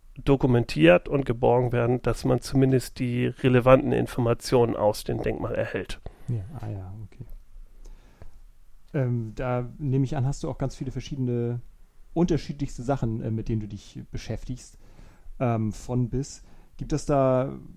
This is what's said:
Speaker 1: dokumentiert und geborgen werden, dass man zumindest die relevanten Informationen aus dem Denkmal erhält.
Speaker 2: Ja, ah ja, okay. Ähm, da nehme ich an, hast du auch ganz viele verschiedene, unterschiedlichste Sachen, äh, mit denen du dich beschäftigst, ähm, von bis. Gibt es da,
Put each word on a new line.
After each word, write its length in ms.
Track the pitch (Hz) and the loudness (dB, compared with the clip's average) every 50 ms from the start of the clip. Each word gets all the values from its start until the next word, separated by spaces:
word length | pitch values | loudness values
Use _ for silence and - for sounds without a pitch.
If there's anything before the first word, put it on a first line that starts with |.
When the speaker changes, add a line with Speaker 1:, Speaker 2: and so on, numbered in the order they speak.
| - - - 135 - | -20 -20 -16 -2 2
Speaker 1:
dokumentiert 800 | 139 139 135 - 127 120 120 113 - - 151 160 170 180 175 - - | 4 4 4 4 4 4 4 2 0 2 6 6 8 8 6 4 0
und 160 | 143 135 131 | -2 0 0
geborgen 440 | - 117 120 123 117 120 127 123 120 | 0 0 2 4 4 4 4 2 2
werden, 280 | - 123 117 120 127 123 | 0 0 2 2 0 0
dass 220 | - 120 110 - - | 0 -2 -2 0 0
man 160 | 131 127 120 | 0 0 0
zumindest 580 | - - 135 131 135 131 131 123 - - - - | 0 0 2 4 4 4 4 2 0 -2 -6 -6
die 280 | 131 123 120 123 123 | -4 -2 0 0 -2
relevanten 640 | 123 - - - 127 127 123 117 131 135 - 120 120 | -2 0 0 4 4 6 6 8 8 8 8 6 4
Informationen 840 | 120 120 120 - - 131 120 117 117 - - - 135 120 117 113 - | 2 2 0 0 -2 0 0 0 0 -2 0 2 4 4 4 4 2
aus 280 | - 104 104 107 - - | 2 2 2 0 0 -4
dem 160 | 123 120 117 | -4 -4 -2
Denkmal 320 | 117 117 - - - - - | -2 -4 -4 -4 -4 -4 -4
erhält. 460 | 110 113 - - 98 92 - - - - - - - - - | -4 -4 -4 -4 -6 -6 -8 -10 -12 -12 -16 -16 -12 -8 -6
Speaker 2:
Ja, 140 | 120 107 95 117 147 - | -6 -6 -6 -8 -10 -10
ah 80 | 107 110 | -8 -8
ja, 220 | 104 95 92 92 101 110 107 | -8 -8 -10 -12 -12 -14 -14
okay. 220 | - - - 120 - - - - - - - - - - - - - - - - - - - - - - - - - - - - - - - - - | -16 -16 -16 -14 -14 -14 -16 -16 -18 -18 -18 -18 -18 -18 -18 -18 -18 -18 -20 -20 -20 -20 -16 -16 -16 -16 -16 -20 -20 -20 -20 -20 -20 -20 -20 -12 -6
Ähm, 400 | - 143 127 123 120 117 110 110 107 | -2 -2 0 0 0 -2 -4 -6 -8
da 320 | - 131 127 123 123 123 123 - - | -6 -4 -2 -2 -2 -4 -6 -8 -6
nehme 260 | 151 131 127 135 135 | -2 0 2 2 2
ich 120 | 123 - | 2 0
an, 100 | 123 123 | 0 0
hast 160 | 139 143 - | 0 -2 -4
du 80 | - 139 | -6 -6
auch 80 | - - | -4 -4
ganz 160 | 143 131 - | -4 -4 -4
viele 140 | - 139 127 | -6 -8 -8
verschiedene, 720 | - 131 - - 151 135 127 123 120 120 120 120 120 120 - - - - - - _ - - - | -8 -8 -8 -6 -4 -4 -2 0 0 0 0 -2 -4 -4 -8 -12 -18 -20 -20 -20 _ -20 -16 -6
unterschiedlichste 720 | - 165 175 175 160 - - - 143 - 139 - - - | 0 0 2 2 2 0 -2 -4 -8 -6 -6 -8 -8 -6
Sachen, 400 | 117 135 139 135 123 113 110 113 | -2 -2 -2 0 0 -2 -2 -2
äh, 80 | - 113 | -4 -4
mit 180 | 113 113 - - | -4 -4 -2 -2
denen 120 | 113 110 | -2 -2
du 80 | 107 104 | -4 -6
dich 320 | 107 101 - - - 131 120 - | -10 -14 -14 -16 -16 -16 -14 -10
beschäftigst, 680 | - - - - 110 - - - 123 - - - - - - - - - - - - - - - - - | -10 -10 -8 -6 -8 -8 -8 -8 -10 -10 -12 -18 -20 -20 -20 -20 -20 -20 -20 -20 -20 -18 -16 -12 -4 -2
ähm, 340 | 131 120 117 110 110 107 | 0 0 2 2 0 -2
von 380 | - - - - 123 123 123 107 | -4 -6 -6 -2 0 0 0 0
bis. 320 | - 135 139 - - - - - - - - - - | -2 -4 -4 -6 -10 -18 -20 -20 -20 -20 -20 -16 -12
Gibt 160 | - - - | -10 -6 -4
es 140 | 156 139 - | -4 -2 0
da, 460 | 160 147 139 135 131 127 127 131 139 - - - - - | 2 4 4 4 4 4 2 2 0 -4 -10 -14 -18 -20